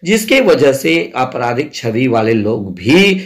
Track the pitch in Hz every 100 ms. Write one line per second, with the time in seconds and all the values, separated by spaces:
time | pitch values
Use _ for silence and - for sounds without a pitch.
0 | 170 220 220 262 226 156 143 - 165 165
1 | 170 123 - - 120 120 151 - 123 113
2 | 131 113 110 113 104 113 98 87 87 170
3 | 202 190